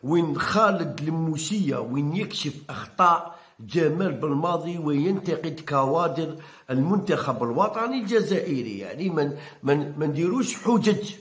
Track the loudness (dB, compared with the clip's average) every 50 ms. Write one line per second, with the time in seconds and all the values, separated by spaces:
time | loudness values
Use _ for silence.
0 | 0 2 2 2 4 2 0 -2 -2 0 4 4 4 4 4 2 -2 -4 -4 -4
1 | -4 -2 0 0 0 0 0 -2 -2 -2 0 0 0 0 0 -2 -2 -2 -2 0
2 | 0 0 0 -2 -4 -4 -6 -6 -6 -6 -6 -8 -12 -12 -12 -12 -12 -12 2 4
3 | 6 6 6 4 2 -6 -14 -16 -20 -20 _ _ -16 -2 0 2 2 2 2 2
4 | 0 -2 -2 -2 -2 -2 0 0 0 0 0 -2 -2 -4 -6 -4 -2 0 0 2
5 | 2 2 0 0 -2 -2 -4 -2 -4 -6 -8 -8 -8 -2 0 2 2 2 2 2
6 | 2 0 0 -2 -4 -4 -6 -12 -14 -20 -20 -20 -8 -2 0 2 2 4 2 2
7 | 2 0 0 0 0 -2 -2 -2 -2 -2 2 2 2 2 0 -2 -4 -2 -2 -4
8 | -2 2 2 2 2 4 0 0 0 0 -2 -4 -4 -6 -8 -8 -8 -10 -8 -4
9 | -4 -2 0 2 0 0 -2 -6 -12 -18 -18 -6 0 2 2 2 0 -4 -4 -2
10 | -2 -2 0 0 0 0 0 0 -2 -2 -4 -2 2 2 4 4 4 4 2 2
11 | -2 -8 -12 -14